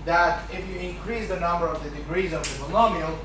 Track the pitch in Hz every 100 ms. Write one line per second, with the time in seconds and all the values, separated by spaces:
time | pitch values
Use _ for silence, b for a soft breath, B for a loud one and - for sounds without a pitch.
0 | 160 170 170 170 - 190 190 180 180 -
1 | - 226 214 180 170 175 165 151 147 147
2 | 143 175 185 156 - 131 139 196 233 175
3 | 160 160